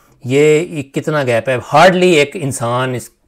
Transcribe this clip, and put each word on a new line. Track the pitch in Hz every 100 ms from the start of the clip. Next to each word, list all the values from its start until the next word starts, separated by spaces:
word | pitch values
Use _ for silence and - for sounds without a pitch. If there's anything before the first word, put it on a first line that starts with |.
| _ _ 123
ये, | 139 151 151 170
ये | 160
कितना | 135 156 160 151
gap | 127 117 120
है। | 123
Hardly | - 143 185 185 185
एक | 160 143 196
इंसान | 143 - 117 123 131 120
इस | - _